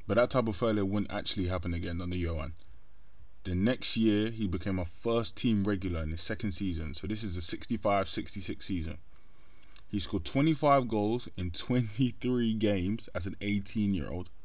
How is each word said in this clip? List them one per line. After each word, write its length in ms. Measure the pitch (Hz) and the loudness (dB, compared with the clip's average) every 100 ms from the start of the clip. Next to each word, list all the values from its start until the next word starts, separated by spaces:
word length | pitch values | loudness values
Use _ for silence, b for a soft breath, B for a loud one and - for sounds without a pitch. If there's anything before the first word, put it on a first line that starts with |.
| - | 0
But 80 | |
that 160 | 117 123 | 4 4
type 180 | 131 113 | 4 0
of 80 | 101 | 2
failure 280 | 117 107 | 2 2
wouldn't 280 | 98 104 95 | 2 0 0
actually 340 | 104 - - 90 | -4 -2 -2 0
happen 280 | 92 90 | 0 -2
again 260 | 85 85 85 | -2 -2 -4
under 160 | 87 90 | -2 -2
Johan. 380 | 82 80 73 - b b b b b b - - | -2 -2 -4 -8 b b b b b b -10 -8
The 120 | 90 90 | -2 2
next 400 | 107 127 - 113 | 2 4 2 4
year, 340 | 110 104 110 | 6 6 2
he 160 | 110 101 | 0 -2
became 320 | 90 104 95 | 0 0 -2
a 60 | |
first-team 800 | 87 - 117 117 110 - 127 104 | -2 -2 0 2 0 0 4 4
regular 360 | 98 98 95 82 | 4 2 0 -2
in 100 | 78 | -2
his 80 | 80 | -2
second 320 | - - 104 | -4 -2 -2
season. 420 | - 98 80 80 | -2 -2 -2 -4
So 140 | - 95 | -4 -4
this 160 | 107 | -4
is 100 | 107 | -2
the 80 | 87 | -4
sixty-five 680 | - - - 113 104 101 98 | -4 -4 -4 0 2 2 2
sixty-six 580 | - - 101 - 85 - | -4 -6 -6 -6 -6 -4
season. 320 | 90 80 76 - b b b b b b b - | -2 -2 -6 -10 b b b b b b b -6
He 100 | 104 | -4
scored 260 | - - | -2 -2
twenty-five 640 | - 139 156 151 147 139 120 | 0 2 4 4 6 6 6
goals 420 | 107 104 120 - - | 2 2 0 -2 -4
in 140 | 90 | -4
twenty-three 1040 | - - 127 110 104 127 - 123 123 113 | -2 0 2 2 2 0 0 0 2 2
games 540 | 110 107 98 90 110 - | 4 4 4 2 -2 -4
as 120 | 90 90 | -4 -4
an 100 | - | -2
eighteen-year-old, 920 | 104 104 95 110 101 95 58 82 90 - | 0 0 0 0 2 2 0 -4 -6 -10